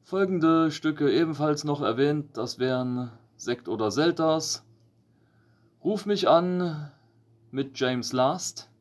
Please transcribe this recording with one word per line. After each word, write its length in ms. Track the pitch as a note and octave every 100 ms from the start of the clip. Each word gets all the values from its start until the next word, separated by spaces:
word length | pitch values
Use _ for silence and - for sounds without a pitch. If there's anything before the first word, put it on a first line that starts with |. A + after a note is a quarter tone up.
folgende 680 | - F#3 F#3+ F#3 D#3+ E3 E3
Stücke 400 | D3+ D#3 D3 C#3+
ebenfalls 520 | B2+ E3 C#3+ D3+ D3
noch 180 | D3 C#3+
erwähnt. 540 | A#2 A#2 C#3+ D3+ C#3+ A2+
Das 220 | A#2 -
wären 540 | B2+ B2+ B2+ B2 B2 - _ _
Sekt 320 | - F3 -
oder 240 | G#2+ G#2+
Selters, 760 | B2+ E3 E3+ D#3+ D#3 D#3 - _ _ _ _ _ _ _ _ _ _ _ _
Ruf 240 | E3+ G#3 G3+
mich 200 | G3+ -
an 640 | E3 F3+ F3+ F3 D#3 D3 _ _ _ _ _ _
mit 280 | C3 C3+ -
James 320 | B2+ B2+ A2+
Last 580 | B2+ C3 F3+ - - - _